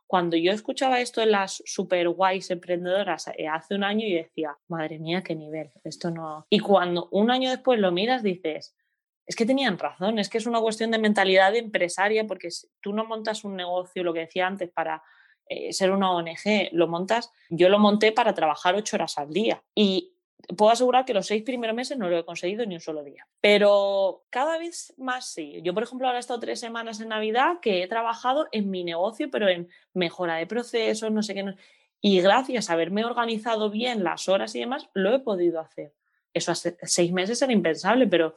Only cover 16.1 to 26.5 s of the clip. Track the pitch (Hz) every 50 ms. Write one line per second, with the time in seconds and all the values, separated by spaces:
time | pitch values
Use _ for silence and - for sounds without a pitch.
16.1 | 180 170 170 165 165 - - 202 214 208 185 - - 165 170 160 170 170 185 190
17.1 | 220 233 233 - _ _ _ - 165 160 175 185 196 208 214 208 208 214 220 214
18.1 | 220 226 240 220 190 - 160 156 147 - - 180 185 202 214 - - 196 165 160
19.1 | - - 143 143 156 175 220 226 - - _ _ - - 214 196 190 185 - -
20.1 | _ _ _ _ _ _ - - 180 175 208 214 233 233 254 247 247 254 262 262
21.1 | 240 196 180 - 208 220 220 247 254 240 233 220 220 233 262 254 294 262 208 175
22.1 | 175 170 170 - 170 170 - 180 202 214 240 208 175 165 - - 156 151 147 143
23.1 | - - - _ _ _ - 208 208 208 208 208 202 202 202 196 196 196 196 190
24.1 | 170 - _ _ - 247 269 311 330 320 339 339 339 - - - _ - 262 262
25.1 | 254 254 - - - - 160 143 147 170 165 175 180 208 233 233 254 254 262 254
26.1 | 247 240 240 - 254 233 233 -